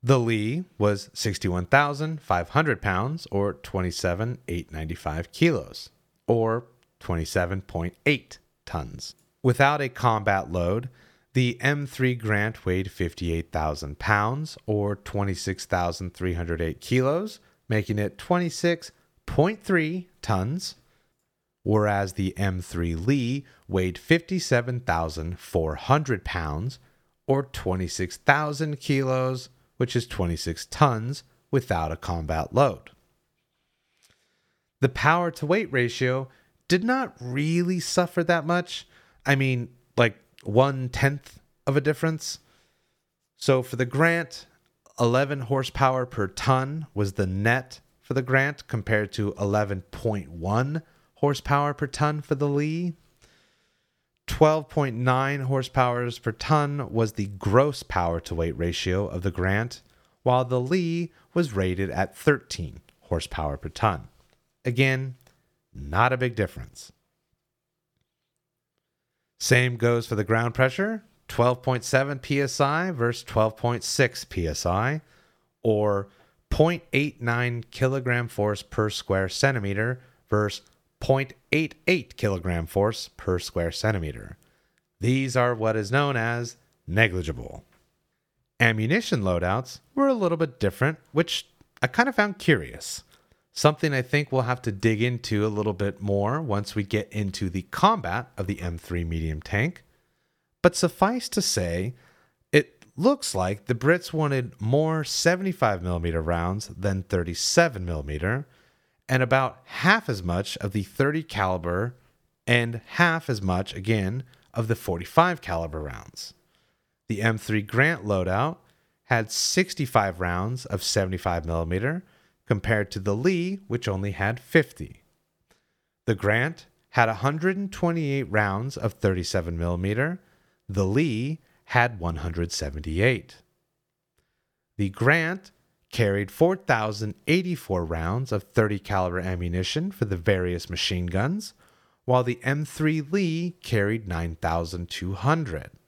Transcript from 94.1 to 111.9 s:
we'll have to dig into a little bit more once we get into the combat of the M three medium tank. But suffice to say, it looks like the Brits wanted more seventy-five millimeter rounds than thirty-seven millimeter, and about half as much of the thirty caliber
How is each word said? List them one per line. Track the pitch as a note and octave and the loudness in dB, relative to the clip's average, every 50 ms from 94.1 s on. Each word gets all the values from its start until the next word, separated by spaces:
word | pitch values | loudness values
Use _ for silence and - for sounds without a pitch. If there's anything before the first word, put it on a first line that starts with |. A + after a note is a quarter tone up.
| - D3 D3 - | 0 -2 0 0
we'll | C3 C3 A#2+ | 0 0 0
have | A#2+ B2+ B2 - | 0 -2 -2 -2
to | A#2 | -6
dig | G2+ F#2+ - A2+ A2 G#2 | -4 2 2 2 2 4
into | A#2 B2 B2 A#2+ - - A2 G2+ G#2 | 0 0 -2 -4 -4 -2 0 0 0
a | A2 | 0
little | G#2 G#2 G#2 G#2+ G2+ | 0 0 -2 -2 -2
bit | F#2 G#2 G2+ G2 - | -2 -2 -4 -4 -4
more | G2+ G2+ G2 G2+ G2+ G#2+ B2+ D#3 | -4 -2 0 0 0 0 -2 -2
once | E3 C3 G2+ G2+ G#2 - - | -2 -2 -2 -2 -4 -4 -4
we | G#2+ G2+ | -4 -2
get | G2 - G#2 G#2 - | 0 -2 -2 -2 -2
into | - G#2+ G#2 G2 F#2 - G2+ F#2 | -4 -4 -4 -4 -4 -4 -4 -4
the | F2 F#2+ F2 | -4 -6 -8
combat | _ - - - G3+ A3+ G3+ A#2+ F2 F2 A#2 B2+ - _ | _ -2 4 4 4 4 2 -2 -4 -4 -4 -6 -8 _
of | - G2 | -8 -6
the | F#2 G2+ - | -6 -4 -4
M | F2+ F2 E2+ | -4 -6 -6
three | E2 - - F2+ F2 E2+ | -8 -8 -6 -4 -4 -2
medium | E2 E2 E2 D#2+ D#2+ D#2 D2+ | -2 -2 -2 -2 -2 -4 -6
tank. | - - - G2+ A#2 E3 F3+ - _ _ _ _ _ _ _ _ _ _ _ _ _ _ _ _ | -6 -4 -2 0 0 -2 -4 -10 _ _ _ _ _ _ _ _ _ _ _ _ _ _ _ _
But | - F3+ - | 4 4 4
suffice | - - E3 - - G3 G3+ A#3+ B3+ - - | 4 -2 -2 2 2 0 0 2 -4 -6 -4
to | - G#3 | -2 -2
say, | F#3 - - A2 F2+ E2+ E2+ F2 F#2+ A#2 B2+ _ _ _ _ _ _ _ _ _ _ _ | 0 0 0 0 0 0 0 -2 -2 -4 -6 _ _ _ _ _ _ _ _ _ _ _
it | - D3+ C#3+ - _ _ - - _ | 2 2 2 2 _ _ -20 -18 _
looks | - E3 B3 C#4+ C#4 - - - | 2 2 2 2 2 -2 -4 -2
like | F#2+ F2+ F#2 G2+ G2+ _ | 0 0 0 -2 -4 _
the | - B2 | -4 -4
Brits | A2+ B2+ C#3+ E3+ F3 F3 - - | 0 4 2 2 2 0 -4 -2
wanted | D#3 D#3 C#3+ C#3 C3 B2 A#2+ - _ | -2 0 0 0 -2 -2 -4 -8 _
more | G#2+ A2 B2+ D3 D#3 D#3+ D#3+ D#3+ D3+ | 0 2 2 4 4 2 0 -2 -2
seventy-five | - - - - E3+ F3 F#3 F#3+ F#3+ E3+ - - A2 G2+ F2+ | -4 -4 2 4 2 2 4 0 -4 -2 2 2 2 2 0
millimeter | F2 F2+ F2 F2 E2 E2+ D#2+ E2 | 0 -2 -2 0 0 0 0 0
rounds | D#2 D#2+ E2+ E2+ E2+ F2+ F#2+ G#2 - | 0 0 0 0 0 0 -2 -4 -6
than | - - - F#2 G2+ F#2+ F#2+ | -10 -10 -4 -2 0 0 0
thirty-seven | F#2 _ - F2+ E2+ E2+ E2+ - - - - F3 E3+ E3 B2 G2+ F2+ | -2 _ -2 0 0 -2 -4 -4 -2 2 4 4 4 4 0 -4 -6
millimeter, | E2+ E2 D2+ C#2+ C#2+ D2+ D2 E2 F#2+ A#2 C#3 D3 _ _ _ _ _ _ _ _ _ _ _ _ - | -4 -4 -4 -4 -6 -6 -2 -2 -2 -2 -2 -6 _ _ _ _ _ _ _ _ _ _ _ _ -2
and | C3 B2+ B2+ | 0 0 2
about | A#2 C3 C3+ C3 B2 - - _ | 2 2 2 2 0 -6 -10 _
half | - - - - F3 G3+ A3+ G#3+ | -14 -10 0 4 4 4 4 2
as | - B2 F#2+ | -4 -6 -4
much | F2+ F2+ E2+ F2+ G2+ - - | -2 -2 0 0 -2 -4 -8
of | - - G2+ | -6 -6 -4
the | F#2+ G#2+ G2 | -2 -4 -4
thirty | - - - C#3 C#3+ D3+ D#3+ D#3 | -4 -2 0 0 0 0 -2 -6
caliber | - - A2 G2+ F#2 F#2 F2 E2 F2 F2 F#2 G#2+ B2 | -6 -2 -2 0 0 0 -2 -2 -2 -2 0 -2 -4